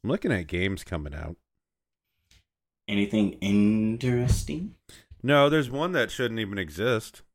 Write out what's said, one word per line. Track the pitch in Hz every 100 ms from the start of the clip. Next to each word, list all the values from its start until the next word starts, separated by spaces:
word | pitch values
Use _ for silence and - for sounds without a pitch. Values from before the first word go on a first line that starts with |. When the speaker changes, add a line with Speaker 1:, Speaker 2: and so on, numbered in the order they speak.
Speaker 1:
I'm | 110
looking | 151 -
at | 107 82
games | 87 98 95
coming | - 85 73
out. | 76 76 82 _ _ _ _ _ _ _ _ _ _ _ _ _ _ -
Speaker 2:
Anything | 101 101 110 101
interesting? | - 98 101 104 110 110 117 123 123 123 - - 147 190 - _ - _ -
Speaker 1:
No, | 123 143 143
there's | 156 131
one | 135 170
that | 175 113
shouldn't | - 123 113
even | 107 101
exist. | 87 76 113 113 - - -